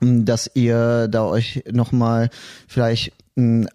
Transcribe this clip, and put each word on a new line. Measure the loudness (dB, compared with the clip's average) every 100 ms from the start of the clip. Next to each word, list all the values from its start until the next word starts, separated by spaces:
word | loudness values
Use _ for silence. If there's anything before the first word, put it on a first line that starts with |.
dass | 2 2 2 0 -2
ihr | 0 0 2 2 0 0
da | 0 0
euch | -2 -2 -6 -4
nochmal | -2 0 0 0 0 -2 -4 -20 -20 -8
vielleicht, | -2 0 -2 -6 -14 _ -2
m, | 0 2 -2